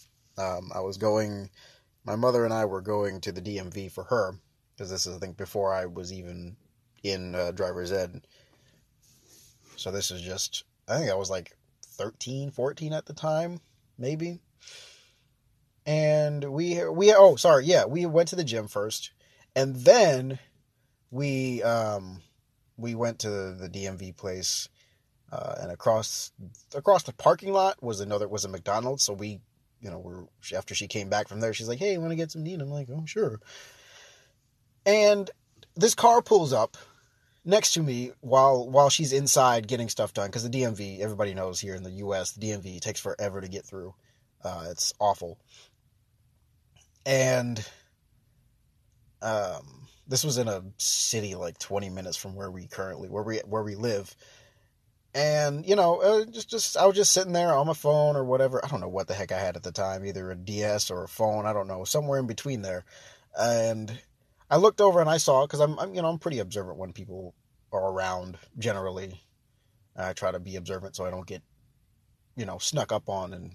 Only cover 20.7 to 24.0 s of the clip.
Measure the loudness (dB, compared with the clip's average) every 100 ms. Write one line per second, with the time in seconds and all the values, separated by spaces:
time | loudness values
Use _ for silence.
20.7 | _ _ _ _ -6 -2 -2 -2 -2 0
21.7 | 0 0 -4 -8 -16 -20 _ _ _ _
22.7 | -12 -8 -4 -4 -4 -6 -4 -6 -10 -12
23.7 | -8 -8 -8